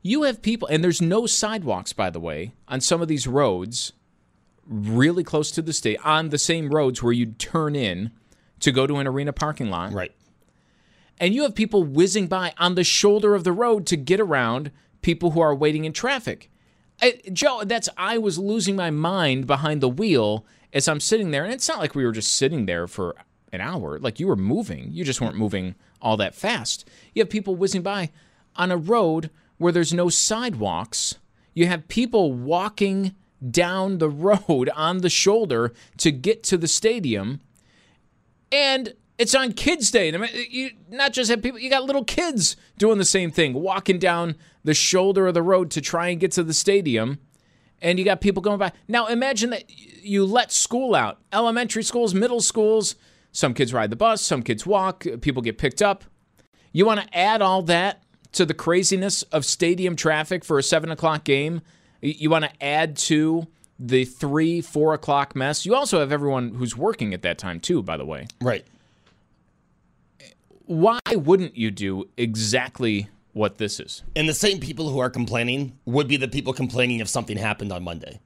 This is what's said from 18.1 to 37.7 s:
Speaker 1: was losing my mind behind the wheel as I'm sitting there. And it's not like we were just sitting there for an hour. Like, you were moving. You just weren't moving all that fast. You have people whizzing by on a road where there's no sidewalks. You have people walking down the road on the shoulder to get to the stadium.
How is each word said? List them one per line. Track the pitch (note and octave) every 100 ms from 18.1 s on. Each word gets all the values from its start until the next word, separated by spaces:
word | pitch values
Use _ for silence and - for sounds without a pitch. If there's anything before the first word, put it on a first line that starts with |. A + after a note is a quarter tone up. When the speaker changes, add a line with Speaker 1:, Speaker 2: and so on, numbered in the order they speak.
| A#3
Speaker 1:
was | G#3+ E3
losing | G3 A3 F#3+
my | G3 E3+
mind | D3+ E3 F#3+ D#3 C3 C3
behind | C#3 D3+ D3+
the | C3
wheel | C3 A3 C#3 G#2+ G#2+ - _ _
as | C#3 D3+
I'm | D3+
sitting | - A3 F#3+
there. | C#3+
And | F3+
it's | B3+ -
not | D#4
like | D#3
we | -
were | A#2+
just | A2 -
sitting | - C3+ D#3+ F#2+
there | E2+ F2+
for | - F2 - - _ _
an | F#2
hour. | A2+ F3+ E2 D2+
Like, | A#2+ -
you | F#3+
were | A2
moving. | G2 E3+ G#3+ D2+ B1
You | E3
just | D3+ B2+
weren't | A#2 E2+
moving | G#2+ G2 F#2 F#2 _ _
all | A#2 A2
that | F#2+
fast. | - G3+ A#3 A2+ - - - _
You | G#3
have | G#3
people | G#3+ G3
whizzing | F3+ G3 G3
by | F#3 G3+ E3 _ _ _ _ -
on | F#3
a | F3+
road | D#3+ A#3 F3 D#3+ D#3+ _ _ _
where | F3
there's | E3+ E3+
no | E3+ F3
sidewalks. | - - A3 B3 C3+ G2+ E2 A2+ - - - _ _ _
You | - F3
have | F3 -
people | A3 B3 A3+ E3
walking | B2 B2+ E3+ G3+ G#3 G3 F#3+ F#3+ - _ _ B2+
down | C#3 F3 F#3+ F#3+ F#3+
the | D#3
road | C#3+ F#3 G3+ - C#3 B2+
on | D3 D#3+ F#3
the | F3+
shoulder | - F#3+ A3 G3+ A#2 A#2 - - -
to | E3
get | C3+ F3 G#3+
to | - F3+
the | D#3+
stadium. | - A3 A#3+ D3+ G#2 G2 C#3+ _ _ _